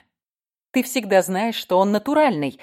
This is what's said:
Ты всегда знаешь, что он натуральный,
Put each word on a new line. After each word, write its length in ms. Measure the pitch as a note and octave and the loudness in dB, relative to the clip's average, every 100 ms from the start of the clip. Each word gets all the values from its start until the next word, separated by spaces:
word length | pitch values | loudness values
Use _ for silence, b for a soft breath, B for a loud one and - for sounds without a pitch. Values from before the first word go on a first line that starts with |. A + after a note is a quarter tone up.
| _ _ _ _ _ _ _ | _ _ _ _ _ _ _
Ты 120 | C4 | -4
всегда 380 | B3 C4+ G3+ G3 | -2 -4 2 2
знаешь, 340 | F3+ F#3 A3+ A3 | 2 -2 -4 -6
что 240 | - F#3 | -2 2
он 120 | G3+ | 2
натуральный, 680 | G#3 A#3 D4 C#4+ D#3+ C#3 - | 0 0 2 2 0 -4 -8